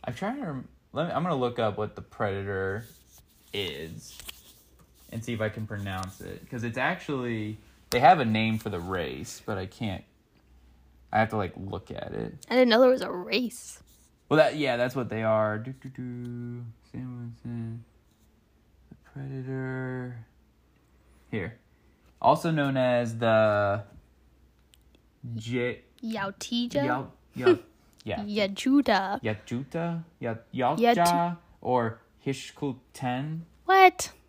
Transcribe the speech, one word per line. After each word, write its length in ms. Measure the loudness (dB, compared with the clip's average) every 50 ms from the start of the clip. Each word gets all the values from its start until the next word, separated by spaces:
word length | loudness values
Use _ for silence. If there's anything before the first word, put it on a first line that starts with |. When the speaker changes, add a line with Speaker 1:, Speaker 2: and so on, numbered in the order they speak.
| -8
Speaker 1:
I'm 80 | -8 -8
trying 240 | -6 -6 -6 -4
to 80 | -4 -6
rem-, 220 | -6 -6 -8 -10 -12 -20 _ _ _ -6
let 140 | -4 -4
me, 60 | -2 -2
I'm 100 | -2 -2
gonna 120 | -2 -2
look 220 | 0 -2 -2 0 0
up 160 | -2 -2 0
what 180 | -2 -6 -6 -8
the 60 | -14 -16
Predator 840 | _ -6 -4 -2 -2 -2 -4 -4 -4 -4 -2 -2 -4 -4 -6 -8 -12 -20 -20 _ _ -20 -20 _ _ _ _ _ -10
is 640 | -6 -6 -6 -6 -6 -8 -10 -12 -12 -14 -16 -18 -18 -16 -16 -16 -18 -18 -20 -20 -20 _ _ _ _ _ -20 _ _ _ -18 -10
and 120 | -10 -10 -6
see 80 | -6 -4
if 80 | -4
I 80 | -4 -4
can 160 | -4 -6 -10
pronounce 560 | -8 -8 -8 -6 -6 -6 -6 -8 -8 -10 -14
it. 260 | -14 -14 -14 -14 -14 -10
'Cause 140 | -8 -6 -6
it's 140 | -4 -4
actually, 800 | -2 -2 -2 -2 -4 -6 -6 -4 -4 -2 -4 -4 -4 -4 -6 -8 -10 -14 -20 -20 _ _ _
they 100 | 2 8
have 200 | 8 8 8 8
a 60 | 6
name 340 | 2 4 2 2 2 0 -2
for 100 | -2 -4
the 100 | -4 -4
race, 640 | -4 -2 -2 -2 -2 -4 -6 -8 -10 -12 -14 -12 -8
but 120 | -6 -6
I 80 | -4 -6
can't, 380 | -8 -8 -6 -6 -6 -6 -6 -10 _ _ _ _ _ _ _ _ _ -20 -20 _ -20 _ _ _ _ _ _ -16 _
I 60 | 2 2
have 100 | 2 2
to, 60 | 0
like, 160 | -2 -2 -4 -6
look 320 | -10 -12 -10 -10 -10 -10 -12
at 240 | -12 -10 -10 -8 -8
it. 220 | -8 -8 -8 -10 -14 -6
Speaker 2:
I 60 | 0 4
didn't 160 | 6 6 8
know 100 | 8 8
there 120 | 8 8
was 100 | 6 4
a 100 | 0 -4
race. 720 | -6 -8 -4 -2 -2 -2 -2 -2 -8 -12 -16 -18 -18 -20 -20 _ _ _ _ _ _ _ _ _
Speaker 1:
Well, 80 | 6
that, 180 | 6 6 6 6
yeah, 220 | 0 0 0 2
that's 180 | 2 0 0 0
what 140 | -4 -4 -4
they 140 | -4 -2 2
are. 340 | 2 4 4 4 2 0
Doo, 160 | -4 -6 -10 -14 -14
doo, 80 | -14 -14
doo. 720 | -12 -10 -10 -10 -10 -10 -10 -10 -10 -10 -10 -10 -10 -10 -12 -14 -16 _ _ _
Sam 260 | -12 -10 -10 -8 -10 -10
Winston. 640 | -10 -12 -12 -12 -10 -8 -6 -6 -6 -8 -8 -10 -14 _ _ _ _ _ _ _ _ _ _ _ _ _ _ _ _ _ _ _ _ _
The 60 | -20 -20 _ -18
Predator. 1120 | _ -12 -12 -10 -10 -10 -8 -8 -6 -6 -6 -6 -6 -6 -6 -6 -6 -8 -8 -10 -12 -14 -16 _ _ _ _ _ _ _ _ _ _ _ _ _ _ _ _ _ _ _ _ _
Here. 260 | -6 -6 -6 -6 -10 -16 _ _ _ _ _ _ _ _ _ _ _ _
Also 300 | 4 4 4 4 2 0
known 260 | 0 2 0 0 2
as 400 | 2 2 2 2 2 0 -2 -2
the 680 | 0 2 4 6 6 6 6 4 4 2 2 0 -2 -4 -12 -20 -20 _ _ _ _ _ _ _ _ _ _ _ _ _ _ _ _ _ _ _ _ _ _ _ _ -14 -10 -10
J-, 460 | -8 -6 -4 -2 -2 -2 -2 -4 -6 -14 _ _ _ -8
Speaker 2:
Yautja? 680 | -8 -6 -4 -6 -6 -8 -10 -8 -4 -2 -2 -2 0 -2 -2 0
Speaker 1:
Yau-, 260 | 0 -2 -2 -4 -8 -14 _ _ _ _
Yau-, 240 | 2 6 6 6 4 2 -18 _ _
Speaker 2:
<laughs> 220 | _ _ _ _ -6
Speaker 1:
yeah. 160 | -6 -6 -4
Speaker 2:
Yajuta. 1000 | -4 -4 0 0 0 0 -2 -2 2 4 4 6 6 6 4 2 2 0 -6 -4
Speaker 1:
Yajuta? 840 | -2 -4 -4 -4 -6 -6 -6 -6 -6 -6 -6 -4 -4 -2 -4 -6 -8 -12 _ _
Ya-, 160 | -6 -6 -6 -6 -10 _ -4
Speaker 2:
Yatu- 260 | 0 0 2 2 4
Speaker 1:
Yautja 580 | 4 4 6 6 6 4 4 4 2 0 -2 -8 _ _ -20 _
or 380 | -2 0 2 2 2 0 -4 -8 _ _ _ _ _
Hishkulten? 1160 | -6 -6 -6 -8 -16 -10 -6 -6 -6 -6 -8 _ _ _ -6 -4 -4 -2 -2 -4 -6 -6 -8 -10 -14 _ _ _
Speaker 2:
What? 460 | 4 8 10 10 8 8 4 -8 -10 -10 _ _